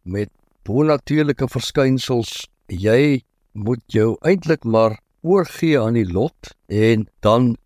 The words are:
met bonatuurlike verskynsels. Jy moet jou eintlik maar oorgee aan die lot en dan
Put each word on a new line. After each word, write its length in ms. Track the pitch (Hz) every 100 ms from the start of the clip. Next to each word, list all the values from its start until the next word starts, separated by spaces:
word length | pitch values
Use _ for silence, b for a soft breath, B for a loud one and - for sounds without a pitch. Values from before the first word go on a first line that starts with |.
met 280 | 90 95 104 _ _ _
bonatuurlike 840 | - 113 156 143 - 151 147 - 131
verskynsels. 1000 | 127 - - 135 131 - 123 110 - - _ _
Jy 560 | 87 104 120 147 135 - _ _
moet 300 | 107 104 123 -
jou 300 | 117 113 107
eintlik 420 | 156 185 160 156
maar 360 | 117 110 113 107 _ _
oorgee 580 | 160 190 170 - 165 143
aan 140 | 110
die 180 | 117 101
lot 440 | 87 143 - - _ _
en 420 | 101 110 110 107 _
dan 380 | 107 117 127 113